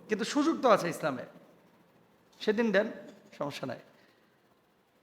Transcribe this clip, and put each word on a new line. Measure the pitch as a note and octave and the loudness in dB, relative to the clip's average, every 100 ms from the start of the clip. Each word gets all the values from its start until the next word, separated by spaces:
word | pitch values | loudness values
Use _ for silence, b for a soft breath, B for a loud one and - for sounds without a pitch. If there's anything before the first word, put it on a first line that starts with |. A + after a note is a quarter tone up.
| - | -6
কিন্তু | G#3 - | -4 -2
সুযোগ | C#4+ D4 B3 | 0 0 2
তো | B3+ | 4
আছে | F#3+ E3 | 4 4
ইসলামে, | - D#3 B2 - - - - _ _ _ _ _ _ _ - | -4 -4 -4 -10 -18 -20 -20 _ _ _ _ _ _ _ -6
সেদিন | - G#3+ A#3 | -2 2 2
দেন, | F#3+ A3 - - - - - | 2 0 -6 -16 -20 -18 -8
সমস্যা | C#3+ - C3 | -8 -6 -8
নাই। | - - - _ _ _ _ _ _ _ _ _ _ | -10 -14 -20 _ _ _ _ _ _ _ _ _ _